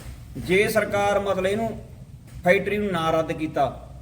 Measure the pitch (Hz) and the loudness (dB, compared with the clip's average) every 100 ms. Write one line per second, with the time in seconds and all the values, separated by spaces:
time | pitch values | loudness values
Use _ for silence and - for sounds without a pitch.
0 | - - - - 117 190 214 220 208 202 | -14 -14 -14 -10 0 2 4 2 2 0
1 | 202 202 196 185 190 208 226 220 - - | 2 2 0 0 2 0 -2 -4 -12 -18
2 | - - - - 175 196 190 208 208 175 | -18 -18 -16 -2 4 4 4 0 0 0
3 | 160 160 160 160 156 147 131 - - - | 2 2 2 -2 -2 0 0 0 -12 -16